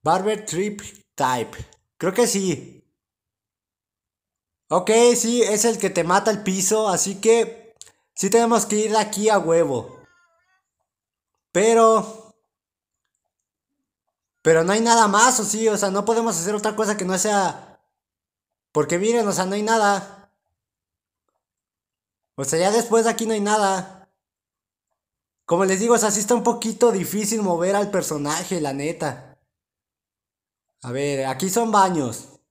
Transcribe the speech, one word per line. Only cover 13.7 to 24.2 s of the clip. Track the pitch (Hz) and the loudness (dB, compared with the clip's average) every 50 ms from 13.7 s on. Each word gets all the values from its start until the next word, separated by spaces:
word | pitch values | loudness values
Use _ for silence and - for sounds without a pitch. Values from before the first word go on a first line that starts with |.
| _ _ _ _ _ _ _ _ _ _ _ _ _ _ | _ _ _ _ _ _ _ _ _ _ _ _ _ _
pero | _ 160 165 165 165 | _ 2 4 4 4
no | 180 | 2
hay | 202 220 | 0 0
nada | 226 233 233 233 220 202 | 2 4 4 4 4 4
más, | 196 208 233 262 254 240 | 6 4 4 4 4 0
¿o | 208 | -4
sí? | 208 - 214 226 220 | -4 -4 0 0 0
O | 208 | 0
sea, | 202 208 196 | 0 -2 -2
no | 185 202 202 | -2 -2 0
podemos | 214 226 226 233 226 190 160 | 0 0 0 0 -2 -4 -4
hacer | 165 190 208 | -4 -4 -6
otra | 208 208 214 208 | -4 -4 -4 -2
cosa | 214 220 202 208 | -2 -2 -2 -2
que | 202 185 | -4 -4
no | 180 190 180 | -4 -2 -2
sea, | 185 214 208 202 190 170 - - - - - _ _ _ _ _ _ _ _ _ _ _ _ _ _ _ _ _ _ _ | -2 0 0 0 0 -2 -4 -8 -18 -20 -20 _ _ _ _ _ _ _ _ _ _ _ _ _ _ _ _ _ _ _
porque | _ 151 151 151 175 175 | _ -2 -2 0 -2 -2
miren, | 196 220 233 240 220 202 | 0 0 0 0 0 -2
o | |
sea, | 170 156 185 | -2 -2 -4
no | 185 196 | -4 -4
hay | 208 | -4
nada. | 208 214 226 226 208 202 202 190 185 - - - - _ _ _ _ _ _ _ _ _ _ _ _ _ _ _ _ _ _ _ _ _ _ _ _ _ _ _ _ _ _ _ _ _ _ _ _ _ _ _ _ _ _ | 0 0 0 2 2 2 0 -2 -4 -12 -20 -20 -20 _ _ _ _ _ _ _ _ _ _ _ _ _ _ _ _ _ _ _ _ _ _ _ _ _ _ _ _ _ _ _ _ _ _ _ _ _ _ _ _ _ _
O | - 135 | -8 -6
sea, | 123 160 160 | -2 -2 0
ya | 175 190 | 0 2
después | 208 233 226 220 214 233 220 | 2 0 0 2 2 2 2
de | 226 | 2
aquí | 226 226 233 | -2 -2 -2
no | 214 220 | -2 -2
hay | 214 | -2
nada. | 202 208 214 220 202 196 190 185 185 - - - - _ _ _ | 0 0 2 2 2 2 0 -2 -6 -10 -18 -20 -20 _ _ _